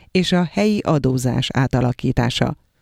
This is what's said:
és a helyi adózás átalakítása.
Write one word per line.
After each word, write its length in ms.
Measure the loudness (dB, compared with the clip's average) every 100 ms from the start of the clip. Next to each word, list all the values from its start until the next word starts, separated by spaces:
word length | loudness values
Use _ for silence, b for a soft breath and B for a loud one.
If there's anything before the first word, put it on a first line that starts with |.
| b
és 200 | -2 2
a 180 | 0 0
helyi 280 | 0 0 0
adózás 680 | 2 2 2 0 0 -2 -2
átalakítása. 1040 | 0 0 0 0 -2 -2 0 0 0 -2 -4 _ _